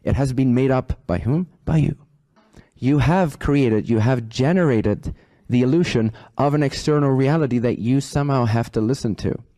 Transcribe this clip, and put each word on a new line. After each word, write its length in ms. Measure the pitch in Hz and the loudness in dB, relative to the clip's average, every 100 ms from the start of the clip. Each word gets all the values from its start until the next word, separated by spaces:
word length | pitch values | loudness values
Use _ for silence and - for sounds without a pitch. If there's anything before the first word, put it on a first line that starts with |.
It 140 | - 107 | -2 -2
has 180 | 139 | -2
been 200 | 127 131 | 0 2
made 160 | 120 131 | 2 2
up 360 | 131 - - - | 0 -2 -10 -4
by 100 | 87 | -4
whom? 300 | 113 151 180 _ | -2 -2 -4 _
By 140 | - 160 | -2 0
you. 180 | 143 - _ _ _ _ _ - _ _ | 0 -4 _ _ _ _ _ -20 _ _
You 220 | 123 147 | 0 2
have 400 | 127 185 170 - | 2 2 0 -2
created, 500 | 147 143 127 107 - | 0 2 2 0 0
you 120 | 117 | 0
have 280 | 113 127 113 | 2 0 -4
generated 880 | 113 135 185 165 113 104 104 - - _ _ - | -2 0 2 2 2 0 -2 -6 -14 _ _ -2
the 140 | 123 | 0
illusion 500 | 123 165 180 123 110 - - - | 2 2 2 0 -2 -4 -14 -2
of 160 | 139 | 0
an 100 | 151 | 0
external 480 | 139 - - 147 143 | -2 -2 -2 0 2
reality 480 | 135 135 160 139 120 | 2 2 0 0 0
that 200 | 117 92 | -2 -2
you 240 | 110 135 | 0 -2
somehow 420 | - 147 143 135 | -2 -4 0 0
have 260 | 117 113 117 | 0 0 -2
to 100 | 117 | -2
listen 320 | 107 143 120 90 | -2 -2 -4 -4
to. 220 | 98 - - | -4 -6 -10